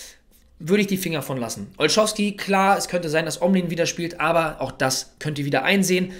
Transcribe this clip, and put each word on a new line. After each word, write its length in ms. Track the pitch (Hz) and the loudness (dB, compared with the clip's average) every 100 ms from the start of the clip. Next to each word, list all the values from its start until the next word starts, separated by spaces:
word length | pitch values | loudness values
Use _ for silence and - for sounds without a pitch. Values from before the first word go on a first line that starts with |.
| - - _ _ _ - | -16 -20 _ _ _ -12
würde 220 | 156 208 | 0 2
ich 60 | 196 | 2
die 100 | 185 | 0
Finger 260 | 165 156 | -2 -4
von 160 | - 131 | -4 -6
lassen. 320 | 113 104 101 - | -6 -8 -12 -2
Olszewski, 600 | 151 214 214 - 208 202 | 2 4 2 0 -2 -2
klar, 400 | - 190 196 180 | 0 2 4 2
es 100 | - | 0
könnte 220 | 180 165 | -4 0
sein, 160 | 160 160 | 0 -2
dass 160 | 143 | 0
Omlin 300 | 180 190 170 | 2 2 2
wieder 160 | 170 156 | -2 -2
spielt, 320 | - 165 - | -2 -6 -2
aber 420 | 156 165 160 156 | 2 2 0 -4
auch 100 | 131 | -8
das 440 | - 131 131 - _ | -2 -2 0 -6 _
könnt 220 | 151 143 | -6 -4
ihr 60 | 143 | -2
wieder 180 | 135 | 0
einsehen, 480 | 170 196 175 185 185 | 2 2 4 0 -2